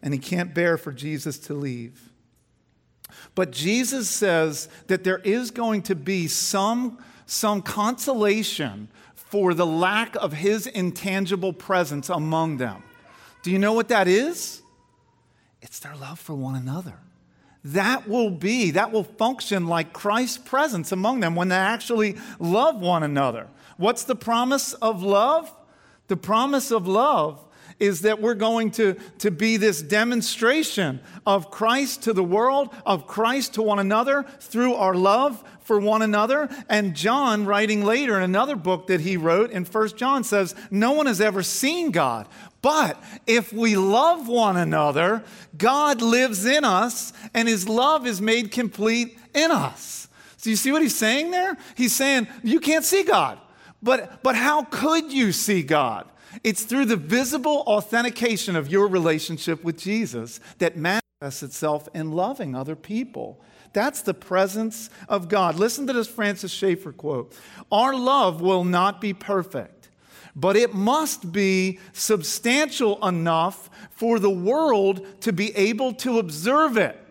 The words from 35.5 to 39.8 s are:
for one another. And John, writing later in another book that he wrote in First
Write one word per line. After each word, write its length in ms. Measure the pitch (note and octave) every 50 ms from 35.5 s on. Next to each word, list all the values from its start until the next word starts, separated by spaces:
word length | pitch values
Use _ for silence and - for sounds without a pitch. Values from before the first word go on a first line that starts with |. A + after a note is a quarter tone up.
| - -
for 180 | - - A3+ G#3
one 220 | G3+ G#3+ A3 A3
another. 480 | A3 G#3+ G#3 G#3 G#3+ A3+ C4 D4 D4+ C4+ - C#4 G#3+ _
And 260 | - G#3+ G#3 G3 E3
John, 500 | C#3+ D3+ G#3 A#3+ C#4 C#4+ B3+ A3 G#3 G#3
writing 380 | G3 G3+ G3+ G#3+ G#3+ G#3+ G#3 G3+
later 340 | G3+ A3 B3+ C#4+ C4 G#3+ G3
in 60 | F#3
another 320 | F3+ F3+ G3 A#3+ C4+ D4
book 320 | A3 D3+ F#3 F#3 E3+ F3+ F3+
that 140 | F#3 F3
he 140 | D3+ F3+ G3 F3+
wrote 340 | D#3 E3 E3 F#3 A3 A#3+
in 140 | A3+ F#3+ F3+
First 300 | F3 - A3